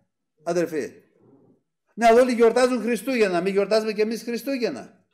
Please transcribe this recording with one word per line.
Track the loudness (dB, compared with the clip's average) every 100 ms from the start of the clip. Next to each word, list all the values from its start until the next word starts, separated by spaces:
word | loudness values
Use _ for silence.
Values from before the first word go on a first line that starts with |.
| _ _ _ _
αδερφοί. | -4 -2 -2 -4 -8 -12 _ _ _ _ _ _ _ _ _
Ναι, | 0 4
αλλά | 6
όλοι | 4
γιορτάζουν | 4 4 4 0 0
Χριστούγεννα, | -2 -4 -2 0 0 0
μην | -2
γιορτάζουμε | -2 0 0 -2
κι | -4
εμείς | -4 -4
Χριστούγεννα; | -8 -8 -6 -4 -6 -8 -16 _ _